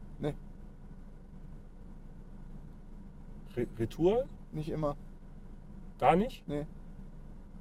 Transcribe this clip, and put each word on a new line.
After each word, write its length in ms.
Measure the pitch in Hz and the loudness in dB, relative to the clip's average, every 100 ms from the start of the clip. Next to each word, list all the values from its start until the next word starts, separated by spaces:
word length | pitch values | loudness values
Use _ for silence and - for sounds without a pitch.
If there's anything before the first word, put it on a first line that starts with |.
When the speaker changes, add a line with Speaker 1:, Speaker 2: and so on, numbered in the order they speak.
| - - | -10 -2
Speaker 1:
Nee. 160 | 143 143 - - - - - - - - - - - - - - - - - - - - - - - - - - - - - - - 120 | 0 0 -4 -10 -10 -12 -12 -12 -12 -12 -12 -12 -10 -10 -12 -12 -12 -10 -10 -10 -10 -10 -10 -10 -10 -12 -12 -10 -10 -12 -12 -10 -6 -2
Speaker 2:
Re-, 100 | 117 - | 0 2
Retour? 460 | 113 - 175 233 277 - - | 0 6 8 8 4 -2 -6
Speaker 1:
Nicht 180 | 156 151 | -4 -2
immer. 260 | 156 147 143 - - - - - - - - - - | 2 2 2 -4 -10 -12 -12 -10 -10 -12 -10 -10 6
Speaker 2:
Gar 180 | 127 170 | 10 10
nicht? 260 | 247 - - | 8 2 -2
Speaker 1:
Nee. 180 | 147 151 - - - - - - - - - | -2 -2 -6 -10 -10 -10 -10 -10 -10 -10 -10